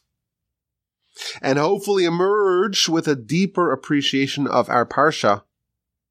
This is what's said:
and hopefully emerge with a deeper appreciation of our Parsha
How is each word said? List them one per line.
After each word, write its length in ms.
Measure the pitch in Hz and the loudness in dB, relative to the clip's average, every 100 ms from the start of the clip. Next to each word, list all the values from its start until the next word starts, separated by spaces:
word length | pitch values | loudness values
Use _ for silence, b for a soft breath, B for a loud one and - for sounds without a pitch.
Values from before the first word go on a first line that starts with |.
| _ _ _ _ _ _ _ _ _ _ _ - B B | _ _ _ _ _ _ _ _ _ _ _ -16 B B
and 160 | 135 143 | -2 0
hopefully 460 | 156 196 202 196 170 | 2 0 0 0 0
emerge 840 | 175 190 214 196 180 208 190 - | 0 0 2 2 2 0 0 0
with 180 | 165 156 | 0 0
a 80 | 139 | -2
deeper 560 | 110 165 190 185 170 | -2 0 0 0 -2
appreciation 760 | 131 - 147 139 135 135 143 135 | -2 -2 -2 0 -2 -2 -2 0
of 200 | 123 110 | 0 2
our 200 | 143 139 | 0 0
Parsha 560 | - 151 - 110 101 - _ _ _ _ _ _ | 2 2 2 0 0 -4 _ _ _ _ _ _